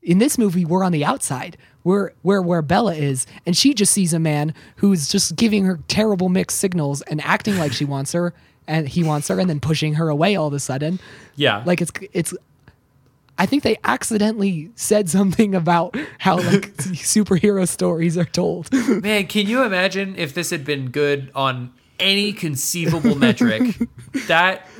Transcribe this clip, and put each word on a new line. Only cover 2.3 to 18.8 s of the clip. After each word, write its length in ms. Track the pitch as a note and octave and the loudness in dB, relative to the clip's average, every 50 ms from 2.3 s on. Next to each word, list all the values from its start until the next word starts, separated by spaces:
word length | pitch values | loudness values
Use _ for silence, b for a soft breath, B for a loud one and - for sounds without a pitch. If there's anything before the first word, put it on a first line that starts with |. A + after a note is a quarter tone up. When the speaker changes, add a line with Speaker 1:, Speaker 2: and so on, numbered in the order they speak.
| G3+ G3 | 2 2
Speaker 1:
where 200 | F3+ E3+ F3 E3 | 2 0 0 0
Bella 320 | D#3 C3+ F3 A3 A#3+ G3+ - | 0 2 2 2 2 0 0
is, 320 | D#3 C#3+ C#3 C3+ C3 - B B B B | -2 -2 -2 -2 -2 -6 B B B B
and 100 | F3 F3+ | -2 0
she 180 | - - C#4 C#4+ | 2 2 2 2
just 180 | G3+ G3+ - | 2 2 2
sees 200 | - G#3 F#3 D#3 | 2 2 2 2
a 60 | E3+ D#3+ | 0 0
man 360 | D#3+ D#3 D3 D3 D3 D#3+ - B B B B | 0 2 0 0 0 -2 -4 B B B B
who's 320 | B G3+ G3+ G3 D#3+ C#3 - | B 2 2 2 2 0 0
just 280 | - G3 - - E3 | 0 0 0 -2 0
giving 280 | - A#3 A3 G#3+ G3+ F#3+ | 0 0 2 2 2 2
her 120 | F#3 F#3 D3 - | 0 -2 -4 -6
terrible 420 | - - G#3 A3 A3 G3+ F3 F#3 F#3 | -4 0 0 2 2 2 2 2 2
mixed 300 | F3+ F#3+ E3+ - - - | 2 0 0 -2 -2 -2
signals 440 | G3+ F#3+ F3+ E3+ D3 C#3 C#3+ C#3+ | -2 -2 0 0 -2 -2 -4 -6
and 180 | - - D#3+ D3+ C#3 | -6 -6 -6 -4 0
acting 320 | - G3 G#3 - A3 G3+ F3+ | 0 0 0 0 -2 -2 0
like 140 | D#3 C#3 | 0 -2
she 120 | - - D3 | -2 -2 -2
wants 260 | C#3 C#3 C3+ C#3 - | -2 -4 -4 -4 -2
her, 220 | - F3 F3 F3 - b b b b b b | -2 -2 -2 -2 -4 b b b b b b
and 220 | - D#3 D#3+ D3+ C#3 | -4 -2 -2 -2 -2
he 160 | - F3 E3 | 0 0 0
wants 240 | D#3 D3+ D3 - - | 2 0 0 -2 -2
her, 100 | F#3 F#3 | -2 0
and 100 | F#3 F3+ | 0 0
then 120 | D3+ C#3+ | 0 -2
pushing 340 | - D#3+ D#3+ - D3+ D#3 D3+ | -2 -2 -2 0 0 0 0
her 140 | D#3 E3 D#3 | 0 0 0
away 260 | D3 D3 E3 G#3 G3+ | 0 2 2 2 2
all 120 | F3 D#3 D3 | 2 0 -2
of 40 | |
a 60 | C#3+ C#3 | -2 -4
sudden. 380 | - - C3 C3+ D3 D#3+ F#3+ F3+ B B B B B B B | -4 -4 -4 -4 -2 -2 -4 -4 B B B B B B B
Speaker 2:
Yeah. 260 | C3+ C#3+ A#2+ G#2 G#2 B2 | 0 2 2 2 2 0
Speaker 1:
Like, 160 | F3 F3+ E3 | 0 0 0
it's, 120 | E3+ - - - F#3+ - | 0 -4 -6 -10 -12 -8
it's, 220 | - F3+ E3 - F3+ - _ _ _ _ _ - - _ _ _ _ _ _ _ _ _ _ _ _ - | -4 -4 -4 -4 -6 -12 _ _ _ _ _ -20 -20 _ _ _ _ _ _ _ _ _ _ _ _ -2
I 80 | F#3+ | 0
think 160 | F#3+ C#4 C#4+ | 0 0 0
they 160 | - B3+ G#3+ - - | 0 0 -2 -2 -2
accidentally 840 | - A#3+ - - - A3+ G3+ G#3 G#3+ A3 G#3+ G3 G3 F3+ D#3 D3+ G#3+ - | -2 -2 -2 -2 -2 0 0 0 0 0 0 0 -2 -2 -4 -6 -10 -12
said 340 | - - - G#3 G#3+ G3+ E3 | -6 -2 2 2 2 2 2
something 460 | D#3 F#3+ G3+ F#3+ D#3 - A3 G3+ F#3+ | 2 2 4 4 4 4 2 2 2
about 420 | F#3 D#3+ E3+ F3 E3+ D#3+ - - C4 D4+ B B B | 0 2 2 2 2 2 -2 -4 -8 -8 B B B
how, 180 | B F#3+ F3 | B 0 2
like, 360 | F3+ - E3+ G3 G3 F#3+ - | 2 2 4 2 2 2 0
<laughs> 40 | - | -8
superhero 880 | - - F#3+ F3+ - - - - G#3+ G3+ - F#3+ D#3+ - G#3 G3+ F#3+ F3+ | -8 -8 -6 -6 -6 -2 0 2 2 2 4 2 2 4 2 2 2 0
stories 500 | E3+ - - F#3 F3+ E3+ E3 E3 F3 D#3+ F3+ | -2 -2 -2 0 0 0 0 0 0 0 0
are 80 | E3+ | -2
told. 440 | - - E3+ F3+ E3+ E3+ F3 D#3+ - C4+ C4 | -2 -2 -2 -2 -2 -2 -4 -4 -2 -2 0